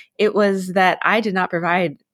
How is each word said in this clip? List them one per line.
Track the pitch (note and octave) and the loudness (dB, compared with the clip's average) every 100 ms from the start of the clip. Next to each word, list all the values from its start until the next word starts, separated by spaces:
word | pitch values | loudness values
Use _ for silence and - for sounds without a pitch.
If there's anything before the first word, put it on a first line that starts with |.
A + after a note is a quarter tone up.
| - - | -14 -2
it | G#3+ G3+ | 0 2
was | G3+ G3 F#3 | 2 0 -2
that | F#3 F#3 - | 0 2 2
I | E3 G#3+ | 0 0
did | A3 | 0
not | F#3 F3+ | -2 -2
provide | F3 E3+ F3+ E3+ C#3+ _ | -2 -2 0 -2 -6 _